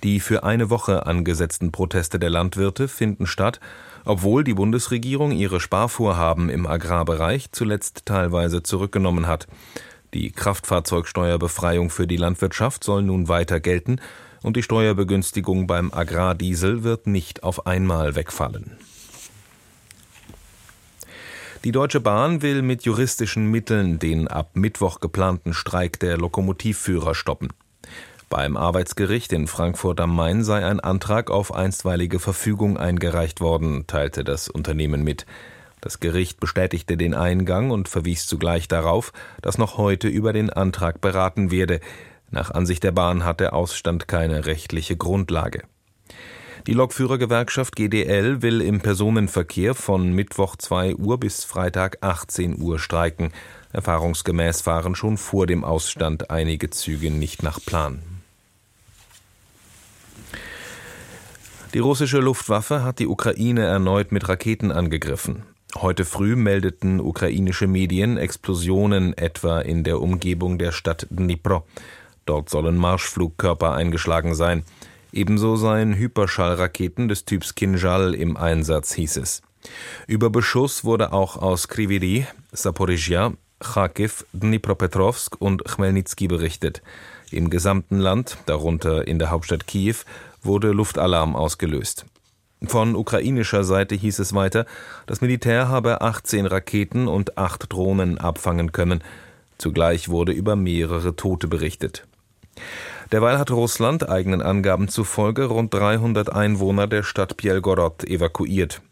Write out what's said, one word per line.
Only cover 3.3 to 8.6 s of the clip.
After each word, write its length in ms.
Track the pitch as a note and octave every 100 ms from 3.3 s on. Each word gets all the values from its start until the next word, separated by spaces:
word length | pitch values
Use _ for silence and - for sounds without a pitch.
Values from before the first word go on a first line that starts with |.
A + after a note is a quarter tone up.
| - F#2+ - - - - -
obwohl 400 | - G2+ F#2+ A#2+
die 100 | D3
Bundesregierung 800 | G2 G2+ A#2+ - B2 A#2+ C3+ D3
ihre 300 | A#2+ G2 F2+
Sparvorhaben 880 | - F#2 A#2 - A2 F2 E2 D#2+ E2+
im 180 | C#2 E2+
Agrarbereich 880 | E2 E2 F2 E2 D#2+ E2 B2+ -
zuletzt 520 | - A2 G#2 - - -
teilweise 580 | G2 F2+ F2 E2+ E2+